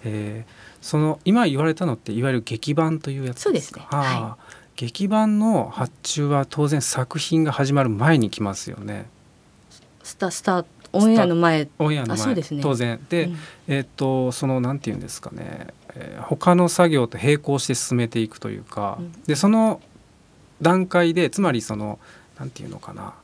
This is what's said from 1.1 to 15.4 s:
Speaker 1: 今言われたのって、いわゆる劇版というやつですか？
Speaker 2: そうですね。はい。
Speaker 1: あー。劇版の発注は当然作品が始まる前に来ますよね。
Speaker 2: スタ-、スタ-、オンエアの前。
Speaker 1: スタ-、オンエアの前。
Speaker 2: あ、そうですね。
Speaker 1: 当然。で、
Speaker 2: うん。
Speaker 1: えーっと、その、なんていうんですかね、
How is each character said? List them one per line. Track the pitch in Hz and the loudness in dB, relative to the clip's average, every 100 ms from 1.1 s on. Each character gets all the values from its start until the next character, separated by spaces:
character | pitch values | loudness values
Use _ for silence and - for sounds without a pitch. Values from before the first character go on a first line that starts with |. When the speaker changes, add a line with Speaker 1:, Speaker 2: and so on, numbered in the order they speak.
| 151 | 0
Speaker 1:
今 | - 220 214 | 2 2 2
言 | 139 | 2
わ | |
れ | 160 | 0
た | 156 180 | 0 -2
の | |
っ | 117 | -4
て、 | - | -4
い | 107 | -2
わ | 135 | 0
ゆ | 127 | 0
る | |
劇 | 113 113 - | -2 -6 -2
版 | 147 160 160 | 0 0 0
と | 143 | -6
い | 135 | -6
う | 131 | -6
や | |
つ | 120 427 | -4 0
で | 240 | 0
す | 143 | -2
か？ | - | -16
Speaker 2:
そ | - | -6
う | |
で | 143 | -2
す | |
ね。 | |
は | |
い。 | 135 123 | 0 -2
Speaker 1:
あ | 113 113 | -4 -12
ー。 | - - - - | -20 -20 -20 -10
劇 | 120 - 196 | -10 -4 0
版 | 214 220 208 | 2 4 4
の | 220 196 113 | 4 2 0
発 | - 127 - | -4 -6 -6
注 | - - 143 | -8 -2 2
は | 143 135 | 2 0
当 | - 147 | 0 0
然 | 151 | 2
作 | 127 - 127 160 | 0 -2 -4 -4
品 | - 160 156 | 0 2 2
が | |
始 | 135 135 | 0 2
ま | 143 | 4
る | 131 | 2
前 | 104 139 156 | 2 4 4
に | 110 | 4
来 | - | -2
ま | 104 | -6
す | 95 - | -4 -10
よ | 92 | -12
ね。 | 104 101 107 _ _ _ _ _ _ - _ _ | -10 -12 -14 _ _ _ _ _ _ -20 _ _
Speaker 2:
ス | - - | -18 -6
タ-、 | 190 | -6
ス | - | -2
タ-、 | - 180 170 _ - | 0 0 -2 _ -4
オ | 185 214 | 4 6
ン | |
エ | 226 | 6
ア | 180 | 6
の | 170 | 4
前。 | 170 160 | 4 4
Speaker 1:
ス | 147 _ | 0 _
タ-、 | 151 | 0
オ | |
ン | 151 | 0
エ | |
ア | |
の | 117 | -2
前。 | 196 | -2
Speaker 2:
あ、 | |
そ | 240 | 0
う | 214 | -2
で | |
す | 147 | -2
ね。 | 147 | -2
Speaker 1:
当 | 143 127 | 0 0
然。 | 120 113 - | 0 -4 -2
で、 | 170 | -2
Speaker 2:
う | 170 | -2
ん。 | 165 156 - - | -4 -12 -16 -4
Speaker 1:
え | 139 | -4
ー | 135 | -4
っ | - | -4
と、 | 135 131 127 | 0 0 0
そ | 123 135 | -2 -2
の、 | 131 | 0
な | 123 | -2
ん | 143 | -4
て | 120 | -6
い | |
う | - | -8
ん | |
で | - | -8
す | - | -12
か | - | -12
ね、 | - | -12